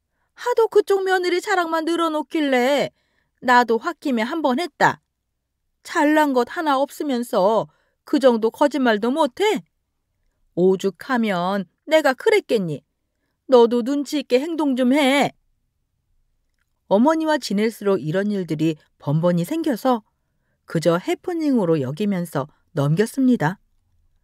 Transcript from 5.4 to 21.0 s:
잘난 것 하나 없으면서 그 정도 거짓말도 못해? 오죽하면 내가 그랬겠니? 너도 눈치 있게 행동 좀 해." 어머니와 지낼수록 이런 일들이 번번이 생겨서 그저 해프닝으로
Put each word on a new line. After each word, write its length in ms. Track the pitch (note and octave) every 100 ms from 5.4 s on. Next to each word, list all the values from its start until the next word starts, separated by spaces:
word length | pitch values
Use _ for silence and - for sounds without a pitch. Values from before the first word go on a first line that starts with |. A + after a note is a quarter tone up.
| _ _ _ _
잘난 500 | - F4 D4 D#4 D4
것 140 | B3 A#3+ F4+
하나 220 | D#4 C4
없으면서 880 | C#4+ - D4+ B3 A#3+ A3 F#3+ A3 D#3 _ _ _
그 140 | - C#4+
정도 320 | B3+ A#3 A3+
거짓말도 600 | - D4 D4 B3+ G#3 A#3
못해? 520 | D4+ D4 - G#4 C#4+ - _ _ _ _ _ _ _ _
오죽하면 1120 | - F#3 F#3+ G3 - - B3 A3 F3+ F3+ G3+ F3+ _ -
내가 260 | D#4 C#4+
그랬겠니? 680 | B3+ A4 G#4+ - A#3 E3+ C#3+ _ _ _ _ _ _ -
너도 360 | B3+ A#3 A#3+
눈치 380 | A#3 C#4+ C#4 D4
있게 200 | B3 B3
행동 360 | E4 D#4+ C#4+ B3
좀 160 | B3
해." 400 | D4 C4 C#4+ G3+ - _ _ _ _ _ _ _ _ _ _ _ _ _ _ -
어머니와 500 | G3 C#4 D#4+ D#4 D4+
지낼수록 640 | - G3 A3+ G#3+ G3+ G3
이런 280 | D3+ F#3 G#3
일들이 460 | G3 E3 D3+ D#3+ D3+ _ _
번번이 460 | - D#3 F3 F3
생겨서 580 | F3 D#4+ D#4 - C4 A#3 _ _ _ _ _ _ -
그저 320 | E3 E3+
해프닝으로 840 | E3+